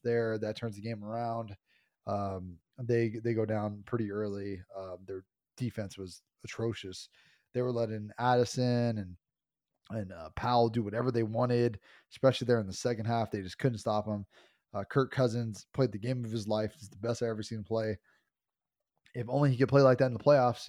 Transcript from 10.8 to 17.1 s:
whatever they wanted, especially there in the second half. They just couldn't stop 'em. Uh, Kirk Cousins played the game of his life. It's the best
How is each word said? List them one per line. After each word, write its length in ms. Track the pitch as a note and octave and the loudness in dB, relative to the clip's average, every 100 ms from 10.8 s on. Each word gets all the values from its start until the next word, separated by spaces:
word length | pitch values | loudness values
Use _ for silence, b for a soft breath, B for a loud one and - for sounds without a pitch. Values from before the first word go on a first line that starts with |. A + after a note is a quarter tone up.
whatever 280 | G2+ A2 B2 | -2 -2 0
they 120 | A#2 | 0
wanted, 560 | A2 A#2 B2 A#2+ A#2+ G2+ b b b | 0 0 2 2 2 -2 b b b
especially 340 | - C3 - A#2+ | 2 2 4 2
there 160 | A#2 | 2
in 60 | G2 | 0
the 60 | |
second 320 | G2 B2 A2+ A2 | -4 -4 -2 0
half. 240 | A#2 G#2+ | 0 0
They 120 | G#2 | -4
just 180 | F#2 - | -6 -2
couldn't 200 | C3+ A2 | -2 -2
stop 280 | A#2 G#2+ G#2 | -2 -2 -2
'em. 180 | G#2 G2 b b b b | -4 -6 b b b b
Uh, 100 | G2+ | -8
Kirk 280 | F#2+ C#3 C3 | -2 0 0
Cousins 560 | - B2 A#2 A2+ G#2 - | 2 2 0 -4 -8 -8
played 200 | - B2+ | 0 0
the 80 | G2+ | 0
game 260 | A#2+ B2+ A2+ | -4 -4 -4
of 60 | |
his 160 | A2+ G2+ | -4 -2
life. 260 | G#2+ G#2+ - | 0 -2 -6
It's 120 | G2+ | -20
the 100 | F#2+ | -6
best 240 | A#2 | -4